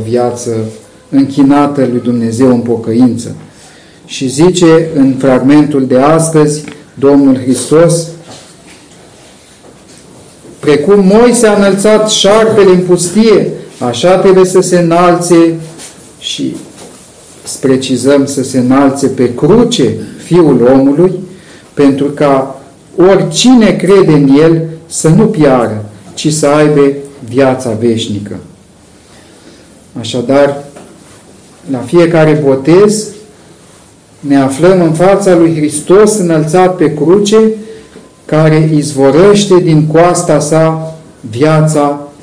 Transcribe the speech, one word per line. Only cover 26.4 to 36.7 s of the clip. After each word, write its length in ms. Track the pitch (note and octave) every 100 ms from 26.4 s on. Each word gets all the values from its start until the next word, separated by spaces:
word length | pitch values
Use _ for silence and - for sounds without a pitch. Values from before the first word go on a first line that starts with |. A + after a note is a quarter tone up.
| C#3+
aibă 460 | D3+ D3+ C#3+ C#3 C#3 - - A2+
viața 420 | B2 C3+ B2+ A#2+ G#2
veșnică." 560 | A#2+ A2 - G2 - F2+ E2+ - _ _ _ _ _ - - - - - _ _ _ -
Așadar, 640 | A2 B2+ A#2 C3+ C#3 - - - - - - - - - _ - -
la 80 | B2+
fiecare 640 | - F3 E3+ E3 D#3 D3+
botez 600 | C3+ C3 D#3 F3+ G#3+ G#3 - - - - - - _ _ _ _ _ _
ne 160 | C#3+ C#3
aflăm 440 | C3+ - F3 F#3
în 120 | E3
fața 420 | - F#3 G3 G3
lui 200 | E3+ E3
Hristos 640 | D#3 D3 - - F#3+ G#3 G#3
înălțat 580 | E3+ D#3+ D3+ F#3 F#3